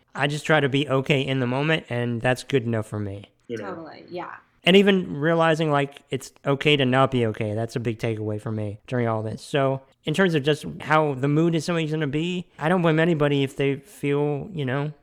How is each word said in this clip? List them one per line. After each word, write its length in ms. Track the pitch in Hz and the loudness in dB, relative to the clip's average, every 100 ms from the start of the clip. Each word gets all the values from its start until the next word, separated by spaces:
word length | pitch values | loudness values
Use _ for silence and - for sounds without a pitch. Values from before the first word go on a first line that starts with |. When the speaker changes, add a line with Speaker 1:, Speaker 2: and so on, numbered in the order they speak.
| _ | _
Speaker 1:
I 120 | - 143 | -4 -2
just 200 | 147 - | -2 2
try 140 | 156 | 2
to 80 | 139 | 4
be 180 | 139 143 | 0 0
okay 320 | 135 131 147 | -2 2 0
in 200 | 139 135 | 0 -2
the 60 | 123 | 0
moment, 380 | 127 151 156 - | -2 0 -2 -2
and 320 | 120 120 117 | -4 -4 -2
that's 220 | 123 127 | -2 -2
good 200 | - 135 | 0 0
enough 220 | 117 113 104 | 0 -2 -4
for 120 | 107 | -6
me. 320 | 101 101 104 _ _ | -6 -10 -16 _ _
Speaker 2:
You 100 | 226 | -10
know? 160 | 208 | -10
Speaker 3:
Totally, 300 | 170 156 - - | -12 -14 -18 -14
yeah. 280 | 175 - - _ _ | -12 -12 -14 _ _
Speaker 1:
And 120 | 190 190 | 6 6
even 400 | 196 190 180 151 | 6 4 0 -2
realizing, 520 | 151 165 165 156 160 | 0 4 4 2 2
like, 320 | 143 139 - _ | 0 -2 -8 _
it's 240 | 135 - _ - | -8 -8 _ -2
okay 300 | 139 156 147 | 0 2 4
to 100 | 131 | 4
not 240 | 127 135 | 4 4
be 160 | 127 113 | 2 0
okay, 260 | 107 107 | -2 -4
that's 220 | 107 117 127 | -4 -4 -4
a 40 | |
big 180 | 120 110 | -4 -4
takeaway 420 | 120 107 107 104 | -4 -4 -4 -6
for 120 | 113 | -6
me 260 | 107 104 104 - | -6 -6 -10 -6
during 200 | 127 117 | -2 0
all 140 | 110 | -2
this. 200 | 110 110 | -4 -10
So 400 | - 147 135 135 - _ | -4 0 0 -2 -8 _
in 100 | - | -4
terms 200 | 156 190 | 2 2
of 100 | 160 | 2
just 200 | 135 147 170 151 | 2 0 -4 -12
how 320 | - 156 151 | 2 2 2
the 140 | 131 139 | 0 0
mood 260 | 147 170 165 | 2 2 0
is 80 | 143 | -2
somebody's 240 | 170 156 | -2 -2
gonna 160 | 160 151 | -2 -2
be, 400 | 151 170 180 175 - | -2 -4 -6 -8 -6
I 100 | 147 | 0
don't 100 | 185 | 2
blame 200 | 165 156 | 4 4
anybody 420 | 165 160 147 143 | 2 2 2 2
if 140 | 135 - | 0 0
they 200 | 139 135 | -2 -2
feel, 720 | - - 143 143 147 143 151 | -8 -6 -2 0 0 -4 -6
you 100 | 175 | -6
know, 280 | 131 135 151 - | -4 -2 -4 -8